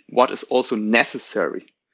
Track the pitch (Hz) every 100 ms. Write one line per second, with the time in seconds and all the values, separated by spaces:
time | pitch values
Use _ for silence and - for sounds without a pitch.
0 | - 120 127 - - 127 127 113 107 117
1 | - 127 - 107 90 - - _ _